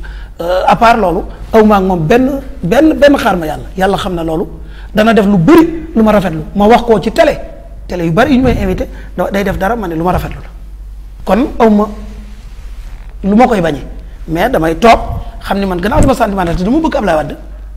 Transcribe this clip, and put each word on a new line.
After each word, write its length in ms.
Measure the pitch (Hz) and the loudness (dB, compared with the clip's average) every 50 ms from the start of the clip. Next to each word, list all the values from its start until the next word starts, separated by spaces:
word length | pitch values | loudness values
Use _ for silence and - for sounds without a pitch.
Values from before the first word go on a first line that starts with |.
| - - - - - - - - | -12 -12 -12 -14 -14 -14 -12 -8
euh, 220 | 170 170 185 185 - | -4 -2 -2 0 2
à 80 | - - | 2 2
part 200 | 151 - 226 233 | 4 4 4 4
loolu, 240 | 226 202 175 160 196 - - - - - - - | 4 2 0 0 -2 -4 -8 -10 -14 -6 0 4
aw 120 | 226 214 | 4 6
ma 120 | 208 214 | 6 6
ak 60 | 196 185 | 4 2
moom 240 | 190 185 170 156 | 2 0 0 0
benn, 340 | 156 226 254 262 269 285 269 - - - - - | 2 2 2 2 2 -2 -4 -6 -8 -10 -6 -4
benn, 320 | 165 214 269 320 311 294 | 0 2 4 4 4 4
benn 220 | 247 277 285 277 | 6 6 6 6
xaar 200 | - - 220 185 | 4 2 0 0
ma 100 | 175 160 | 0 -2
yàlla. 180 | 156 143 131 120 - - | -4 -6 -8 -10 -10 -4
Yàlla 200 | 190 190 202 196 180 | -2 0 0 0 0
xam 160 | - 196 180 | -2 -4 -4
na 80 | 165 160 | -4 -4
loolu, 220 | 165 160 160 139 160 - - - - - - - - - | -2 -2 -4 -4 -6 -8 -14 -16 -16 -16 -16 -12 -4 0
dana 180 | 202 214 226 220 | 2 2 4 4
def 140 | 233 196 | 4 4
lu 100 | 202 202 | 4 4
bëri 520 | 185 160 220 320 320 320 - - - - - - | 4 6 6 8 8 6 4 2 -6 -8 -4 0
lu 80 | 220 220 | 2 2
ma 100 | 214 208 | 4 4
rafetlu, 280 | 202 180 180 160 156 151 - - | 2 2 0 -4 -6 -8 -6 0
ma 120 | 202 208 | 2 4
wax 160 | 214 240 233 233 | 6 6 6 4
ko 160 | - 220 202 | 4 2 2
ci 100 | - 226 - | 2 0 2
télé, 260 | 320 330 294 254 - - - - - - - - - - | 2 2 2 2 -2 -6 -12 -14 -16 -18 -18 -16 -16 -12
télé 180 | - 190 180 165 | -10 -6 -4 -2
yu 40 | 170 160 | 0 2
bëri 180 | 208 254 311 269 | 2 2 4 4
yu 60 | 226 | 4
ñu 60 | 262 | 4
may 180 | 247 226 - 202 | 2 2 0 0
invité, 260 | 185 185 202 269 - - - - - - | -2 -2 -2 -4 -8 -8 -14 -16 -10 -6
da-, 140 | - 180 - | -4 -4 -2
day 140 | 202 196 202 | -2 -2 -2
def 140 | 190 180 - | -2 -2 -2
dara, 180 | 190 196 240 | -2 -2 -2
ma 100 | 240 202 175 | -2 -4 -6
ne 60 | 165 | -4
lu 80 | 160 170 | -2 -2
ma 100 | 180 180 | 0 0
rafetlu 240 | 160 156 160 - | -2 -2 -6 -10
la. 120 | - - - - - - - - - - - - - - - - - - | -12 -14 -16 -16 -16 -18 -16 -16 -16 -16 -16 -16 -16 -16 -16 -16 -10 -2
Kon 240 | - 185 220 285 311 - - | 0 0 0 0 0 0 2
aw 100 | 240 220 | 4 4
ma 160 | 208 202 214 208 208 - - - - - - - - - - - - - - - - - - - - - - - - - - | 4 4 2 0 -4 -10 -14 -14 -14 -14 -16 -16 -16 -16 -18 -18 -16 -16 -14 -14 -14 -12 -14 -14 -14 -14 -16 -14 -12 -6 -2
lu 120 | 190 208 | 2 4
ma 100 | 226 254 | 6 4
koy 140 | 240 233 196 | 4 4 2
bañee, 240 | 170 160 143 131 - - - - - - - - - - | 0 -2 -2 -4 -8 -12 -14 -14 -14 -16 -16 -14 -8 -6
mais 200 | 160 170 202 247 | -2 -2 0 0
damay 280 | 262 180 156 165 165 | 0 0 0 0 0
toog 220 | 160 233 226 226 - - - - - - - - - - | 2 4 4 4 4 2 -4 -6 -8 -8 -10 -12 -12 -6
xam 160 | - 190 202 | -4 -2 -2
ni 80 | 196 | -2
man 100 | 190 180 170 | -2 -2 -2
gannaaw 220 | 175 208 285 302 | -2 0 2 2
dama 140 | 311 277 247 | 4 4 4
sentimental 420 | - 233 202 196 196 180 170 160 | 2 0 0 0 0 -2 -2 0
te 80 | 170 180 | 0 0
dama 140 | 208 262 320 | 0 0 0
bëgg 160 | 320 285 - | 0 0 -2
Abdoulaye 200 | 294 214 185 160 151 | 0 0 0 0 0
Wade, 180 | 147 139 - - - - - - - - - | -2 -4 -8 -12 -14 -16 -16 -16 -16 -14 -10